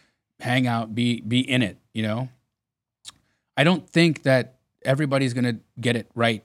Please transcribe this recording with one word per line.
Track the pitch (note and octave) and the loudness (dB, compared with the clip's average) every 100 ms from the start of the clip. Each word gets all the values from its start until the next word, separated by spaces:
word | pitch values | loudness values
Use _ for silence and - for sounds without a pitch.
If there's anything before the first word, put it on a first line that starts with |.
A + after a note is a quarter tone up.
| _ _ _ - | _ _ _ -10
hang | A#2 B2+ B2+ | -2 0 0
out, | A#2 A2+ A2 | -2 -4 -2
be, | A#2+ A#2 | -2 -2
be | G#2+ B2 | -2 -2
in | C3 B2+ | 0 0
it, | G#2+ - _ | -2 -6 _
you | A2+ | -6
know? | A2 A2 B2+ _ _ _ _ _ _ _ - - _ _ _ - | -4 -4 -8 _ _ _ _ _ _ _ -20 -20 _ _ _ 2
I | |
don't | D3 F3+ - | 2 2 0
think | E3 E3+ D3 | 2 4 2
that | C#3 C3 B2 _ _ _ - | 2 2 0 _ _ _ -2
everybody's | C3+ D3+ C3+ C3 | 0 0 0 0
gonna | B2 B2 A2+ _ - | 0 -2 -2 _ -6
get | A#2 A#2 | -2 -2
it | - | -4
right | A#2+ A#2 G#2+ | 0 0 0